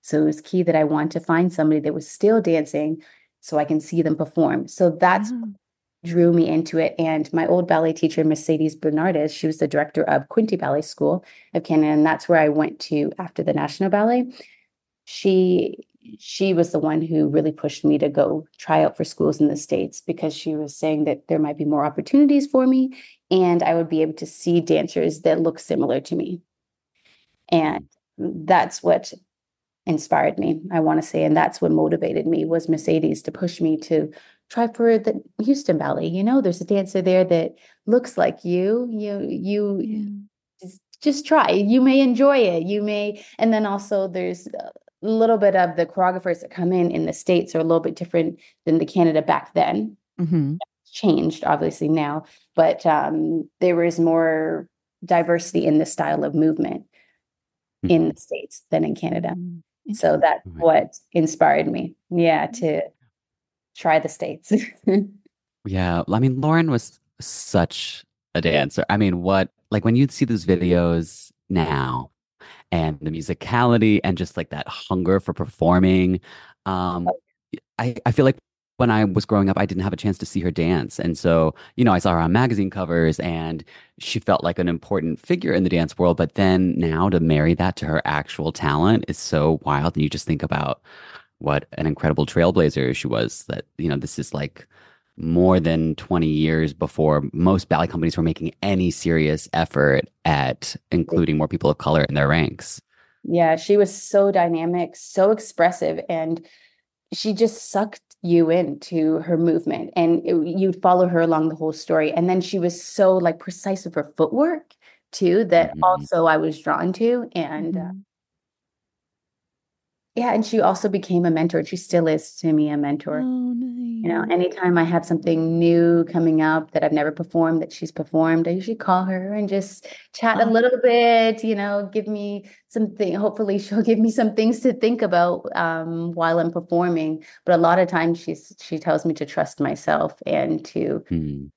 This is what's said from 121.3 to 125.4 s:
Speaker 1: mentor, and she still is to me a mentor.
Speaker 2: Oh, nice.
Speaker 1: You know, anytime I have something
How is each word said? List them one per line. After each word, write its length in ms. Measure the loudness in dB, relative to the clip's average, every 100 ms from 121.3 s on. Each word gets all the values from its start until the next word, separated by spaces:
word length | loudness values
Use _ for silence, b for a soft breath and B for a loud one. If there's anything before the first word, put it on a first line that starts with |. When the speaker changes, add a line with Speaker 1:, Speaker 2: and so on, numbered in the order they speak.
Speaker 1:
mentor, 280 | 2 0 0
and 80 | -4
she 80 | -8
still 320 | -2 0 2
is 260 | 0 -4 -6
to 160 | 0
me 160 | 2 0
a 80 | -2
mentor. 440 | -2 -4 -4 -6
Speaker 2:
Oh, 300 | -4 -4 -4
nice. 180 | -4 -6 -8 -8 -6
Speaker 1:
You 60 | -4
know, 160 | -4 -2
anytime 460 | -2 -2 -2 0 2
I 80 |
have 220 | 2 0 -2
something 520 | -4 0 0